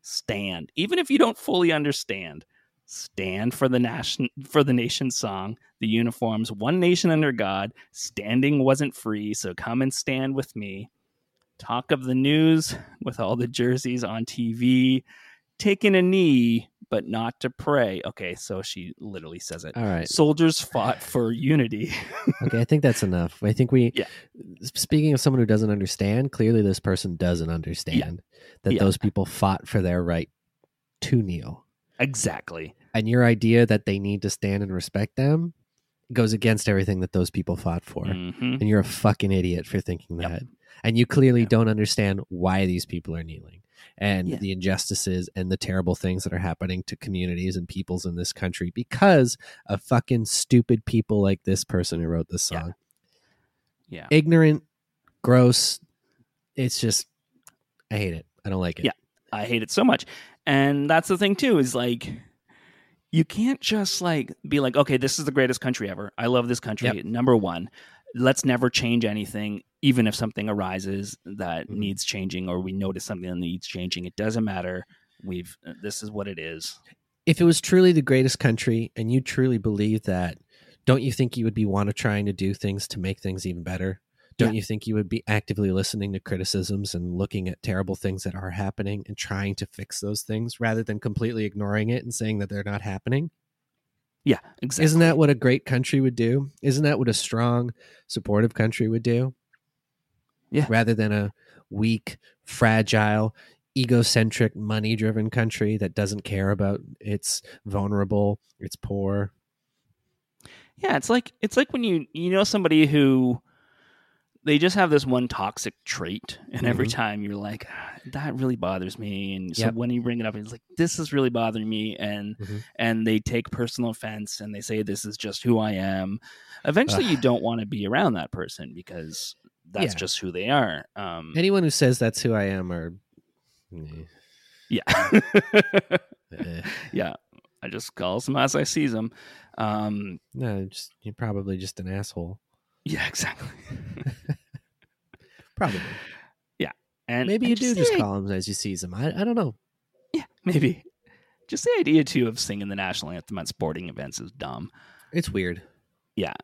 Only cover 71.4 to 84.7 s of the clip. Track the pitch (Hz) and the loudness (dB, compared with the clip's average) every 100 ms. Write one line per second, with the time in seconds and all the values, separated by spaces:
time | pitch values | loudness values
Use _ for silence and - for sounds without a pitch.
71.4 | 90 82 - 104 104 95 - 101 92 90 | -6 -6 -6 -6 -6 -4 -6 -4 -6 -6
72.4 | 92 90 92 95 95 92 - 98 90 90 | -4 -4 -4 -4 -4 -6 -8 -8 -6 -6
73.4 | 87 90 - 95 90 90 90 - 107 113 | -6 -6 -10 -8 -8 -8 -8 -4 -2 -2
74.4 | 107 95 90 92 - _ _ _ 190 180 | -2 -4 -6 -8 -12 _ _ _ -10 -10
75.4 | 175 - - - 104 - 107 107 101 87 | -10 -18 -20 -12 -10 -10 -10 -8 -8 -8
76.4 | 80 82 - - _ _ _ _ - 156 | -10 -10 -12 -14 _ _ _ _ 0 4
77.4 | 170 160 - 180 185 160 131 131 131 - | 4 4 4 6 8 6 4 4 4 2
78.4 | 135 113 - 113 113 - 113 127 127 - | 2 2 0 0 -2 -4 0 0 0 0
79.4 | 131 117 110 101 107 110 - 90 87 - | 2 2 0 0 0 0 0 -2 -2 -6
80.4 | _ _ _ _ - 131 131 113 123 123 | _ _ _ _ 2 2 2 0 -2 0
81.4 | 113 107 107 98 101 - 113 104 101 92 | -2 0 2 2 0 0 0 0 -2 -2
82.4 | 95 98 101 98 - - 92 101 98 92 | -2 -2 -4 -4 -6 -6 -6 -4 -6 -6
83.4 | 92 87 85 92 95 95 _ _ _ - | -6 -6 -8 -6 -6 -6 _ _ _ 0
84.4 | 113 110 101 | 0 0 -4